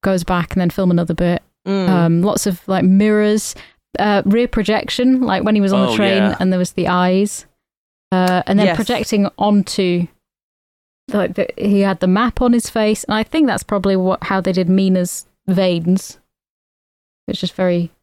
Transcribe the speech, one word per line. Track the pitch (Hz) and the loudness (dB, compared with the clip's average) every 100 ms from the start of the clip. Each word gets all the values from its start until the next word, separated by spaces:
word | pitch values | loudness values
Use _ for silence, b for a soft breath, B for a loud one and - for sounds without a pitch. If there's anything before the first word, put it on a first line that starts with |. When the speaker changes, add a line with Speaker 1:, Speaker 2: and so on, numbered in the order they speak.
Speaker 1:
goes | 196 190 | 0 -2
back | 170 180 165 | -2 -4 -2
and | - | -2
then | 175 | -2
film | - 185 | 0 0
another | 175 170 | 2 0
bit. | 165 175 175 _ _ 185 | -2 0 -2 _ _ -6
Speaker 2:
Mm. | 196 185 | -2 2
Speaker 1:
Um, | 180 165 165 | 2 2 2
lots | 190 - 208 | 0 0 -4
of, | 180 - | -6 -4
like, | 190 | 0
mirrors, | 185 190 214 214 208 214 - - B B _ - | 2 4 4 2 2 0 -4 -14 B B _ -4
uh, | 208 202 - | 0 0 2
rear | 220 240 | 2 2
projection, | - 202 214 - - 254 262 | -2 0 -2 -2 0 2 2
like | 247 185 | 0 0
when | 214 214 | 0 2
he | |
was | 196 | 2
on | 196 - | 2 2
Speaker 3:
Oh, | |
Speaker 1:
the | 220 | 2
train | 202 196 | 2 2
Speaker 3:
yeah. | 202 - | 0 0
Speaker 1:
and | 185 | 0
there | 185 | 0
was | 180 | -2
the | - 175 | -2 -2
eyes, | 180 180 185 202 - - _ _ _ _ _ _ | 0 2 2 0 -4 -16 _ _ _ _ _ _
uh, | 185 185 180 - | 0 2 0 0
and | 196 | 2
then | 202 | 2
Speaker 2:
Yes. | 165 | 0
Speaker 1:
projecting | 220 240 - 214 196 - | -2 -4 -2 -2 -2 0
onto, | 202 208 190 - 185 175 175 _ _ _ _ _ _ _ _ _ - | 0 2 0 -2 -2 0 -4 _ _ _ _ _ _ _ _ _ -6
like, | 208 180 | -4 -2
the, | 185 185 - | -4 -6 -2
he | 202 202 | 0 2
had | 196 190 | 2 0
the | 185 | 0
map | 190 240 - | 2 0 0
on | 247 | 2
his | 240 - | 2 0
face, | 226 214 214 | -2 0 -2
and | - | -2
I | 214 | -4
think | 220 311 285 | -2 0 0
that's | 196 | -2
probably | - 202 196 190 | -4 -2 0 0
what, | 185 185 | 0 -2
how | - 190 | -2 -2
they | 190 | -2
did | 180 180 | -2 2
Mina's | 190 190 185 180 - - _ - | 2 2 0 0 -6 -16 _ -2
veins, | 185 185 170 165 190 - - _ _ _ _ _ _ _ _ _ _ - | 0 2 0 0 0 -2 -20 _ _ _ _ _ _ _ _ _ _ -10
which | 208 | -6
is | 180 | -6
very | - 185 175 170 _ | -2 0 0 -2 _